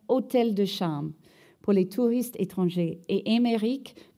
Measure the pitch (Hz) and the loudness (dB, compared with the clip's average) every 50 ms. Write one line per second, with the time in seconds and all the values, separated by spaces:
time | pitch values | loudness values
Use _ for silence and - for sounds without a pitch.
0 | _ - 233 262 254 - - 247 233 233 202 190 202 190 - - 190 165 151 143 | _ 0 0 0 0 0 2 2 2 2 2 0 0 -2 -2 -2 -2 -2 -2 -2
1 | 151 156 156 _ _ _ _ _ - _ _ _ - - 202 196 190 190 - - | -6 -8 -10 _ _ _ _ _ -20 _ _ _ -2 2 2 2 2 0 0 0
2 | 247 233 233 247 240 240 - - 190 180 - - 185 175 175 180 170 160 165 - | 0 2 2 0 -2 -4 -4 -6 -6 -4 -2 0 0 0 2 0 -2 -2 -4 -8
3 | - - 196 190 - 214 220 233 240 240 226 220 208 233 262 269 - - - - | -6 -2 -2 -2 0 0 2 2 2 2 2 2 0 0 -2 -4 -6 -14 -20 -20
4 | - _ _ | -20 _ _